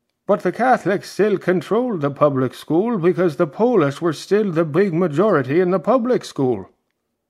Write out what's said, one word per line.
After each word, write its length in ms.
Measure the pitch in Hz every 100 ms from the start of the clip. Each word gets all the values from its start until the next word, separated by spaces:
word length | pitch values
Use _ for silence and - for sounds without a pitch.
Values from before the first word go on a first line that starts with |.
| _ _ -
But 140 | 202
the 120 | 180
Catholics 580 | 175 254 220 165 185 -
still 280 | - 214 180
controlled 640 | - 185 - 220 254 180
the 80 | 143
public 420 | 139 147 131 127
school 460 | - - 160 233 220
because 380 | 175 160 180 147
the 100 | 170
Polish 560 | - 240 220 139 135
were 100 | 165
still 400 | 147 - 202 208
the 140 | 156 160
big 260 | 156 202
majority 640 | 160 180 143 214 156 127 165
in 120 | 180
the 100 | 190
public 420 | 202 254 247 226
school. 460 | - - 127 104 90 _ _ _ _ _